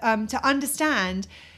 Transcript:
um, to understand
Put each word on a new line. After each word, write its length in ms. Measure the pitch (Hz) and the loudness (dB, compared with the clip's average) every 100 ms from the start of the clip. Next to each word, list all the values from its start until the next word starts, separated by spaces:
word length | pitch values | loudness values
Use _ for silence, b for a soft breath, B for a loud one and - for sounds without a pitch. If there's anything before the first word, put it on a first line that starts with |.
um, 240 | 233 220 214 | 0 0 0
to 180 | 254 269 | 0 0
understand 840 | 277 277 - 311 240 185 185 190 B B | 0 -2 0 0 2 0 -2 -6 B B